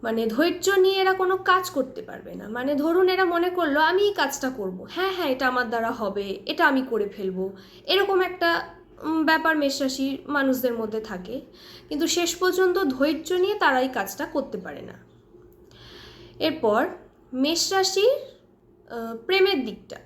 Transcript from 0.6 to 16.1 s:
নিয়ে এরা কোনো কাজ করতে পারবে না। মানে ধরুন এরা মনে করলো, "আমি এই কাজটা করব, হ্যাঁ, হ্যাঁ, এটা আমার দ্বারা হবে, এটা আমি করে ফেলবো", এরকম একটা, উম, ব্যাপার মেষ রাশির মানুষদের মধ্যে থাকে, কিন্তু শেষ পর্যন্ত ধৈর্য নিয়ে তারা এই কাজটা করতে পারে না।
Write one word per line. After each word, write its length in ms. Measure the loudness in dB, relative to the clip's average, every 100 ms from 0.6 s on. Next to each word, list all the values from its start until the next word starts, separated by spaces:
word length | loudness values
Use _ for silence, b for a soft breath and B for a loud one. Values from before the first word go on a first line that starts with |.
| 2
নিয়ে 300 | 4 4 4
এরা 120 | 2
কোনো 240 | 2 2 0
কাজ 340 | 2 2 2
করতে 320 | -4 -4 -6
পারবে 320 | -14 -14 -14
না। 140 | -14 -10
মানে 260 | -6 -2
ধরুন 340 | 0 2 4 4
এরা 160 | 4
মনে 260 | 2 2 0
করলো, 300 | 0 2 4
"আমি 220 | 4 4
এই 100 | 2
কাজটা 380 | 2 -2 0 -4
করব, 360 | -4 -6 -8 -10
হ্যাঁ, 220 | -2 -2
হ্যাঁ, 160 | 0 -2
এটা 180 | 0 0
আমার 220 | 0 -2
দ্বারা 220 | -2 -2
হবে, 480 | -2 -4 -4 -6 -6 -6
এটা 200 | 2 4
আমি 160 | 4
করে 260 | 0 -2 -2
ফেলবো", 440 | -4 -6 -4 -6 -8 B B -2
এরকম 340 | 0 2 2
একটা, 480 | 0 0 0 0 -4 -16 -20 -12
উম, 220 | -4 0
ব্যাপার 340 | 2 2 2 2
মেষ 240 | 0 0
রাশির 360 | -4 -2 -4 -4 -2
মানুষদের 480 | 0 2 2 0
মধ্যে 260 | -2 -4 -6
থাকে, 400 | -6 -10 -10 -12 -12 B B B B
কিন্তু 180 | -2 0
শেষ 300 | 0 -2 0
পর্যন্ত 480 | 0 2 2 2
ধৈর্য 480 | 0 2 0 0 -2
নিয়ে 220 | 0 0
তারা 260 | 2 2 2
এই 80 | 0
কাজটা 380 | -2 -6 -6 -4
করতে 320 | -4 -4 -8
পারে 240 | -10 -14
না। 100 | -14 -18 -20 -20 _ -20 -20 -20 -20 B B B B